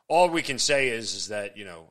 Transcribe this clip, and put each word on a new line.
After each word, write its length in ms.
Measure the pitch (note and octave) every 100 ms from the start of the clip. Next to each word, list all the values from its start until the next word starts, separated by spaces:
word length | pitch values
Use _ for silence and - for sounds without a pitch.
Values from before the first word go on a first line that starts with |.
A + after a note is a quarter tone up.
| -
All 200 | D#3+ F3+
we 140 | E3
can 160 | C#3+ B2+
say 300 | - C#3+ C3
is, 260 | A2+ G#2+
is 140 | G2 F2+
that, 280 | G#2 G2+ G2+
you 80 |
know, 260 | G2+ E2+ D#2+